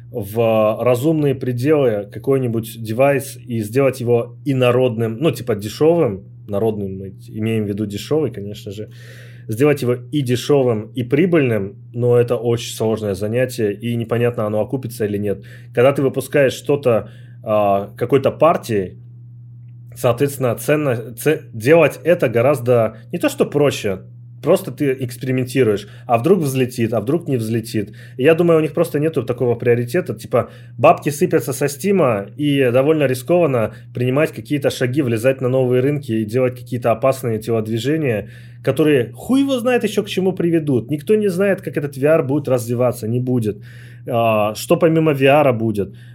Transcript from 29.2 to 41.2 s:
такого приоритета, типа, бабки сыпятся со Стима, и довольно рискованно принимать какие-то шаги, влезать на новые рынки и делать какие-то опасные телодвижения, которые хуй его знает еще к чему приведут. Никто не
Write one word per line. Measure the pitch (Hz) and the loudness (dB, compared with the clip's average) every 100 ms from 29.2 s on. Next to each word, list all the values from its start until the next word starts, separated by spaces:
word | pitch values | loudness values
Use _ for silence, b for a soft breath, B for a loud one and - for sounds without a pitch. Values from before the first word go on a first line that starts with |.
такого | 113 120 127 | -4 -2 0
приоритета, | 117 120 120 120 180 175 | 0 2 0 0 -2 -4
типа, | 110 - 123 104 B B - | -8 -2 -2 -2 B B 2
бабки | 147 175 151 | 4 4 0
сыпятся | 143 180 160 - | -2 0 0 -2
со | 123 143 | -4 -4
Стима, | 147 196 196 139 104 104 120 | -2 -2 2 2 0 -4 -4
и | 147 139 127 | -2 2 2
довольно | 123 139 156 135 | 2 2 2 2
рискованно | 123 - 175 160 120 107 B B | -2 0 2 2 2 -2 B B
принимать | - 123 135 156 | -4 -2 0 0
какие-то | 131 110 147 131 | -2 -6 -2 -2
шаги, | - 127 131 | -2 -2 0
влезать | 127 113 123 135 | 0 0 0 0
на | 127 | 0
новые | 131 127 127 | 0 2 2
рынки | 131 147 131 | 2 -2 -2
и | 110 | -4
делать | 107 123 127 123 | -2 0 0 -2
какие-то | - 123 123 | -8 -4 0
опасные | 110 135 131 123 110 | 2 0 0 -2 -4
телодвижения, | 110 113 110 113 123 160 143 107 B B B B | -2 -2 -2 -4 -2 -2 0 -2 B B B B
которые | - 135 156 143 110 | -4 2 4 2 0
хуй | - - 269 | -6 -2 0
его | 277 254 | 2 0
знает | 233 240 | 0 0
еще | 220 208 | 0 -2
к | 208 | -2
чему | - 185 | -2 -2
приведут. | 180 170 165 147 123 120 | 0 0 0 2 0 0
Никто | 147 - | -6 0
не | 214 | 2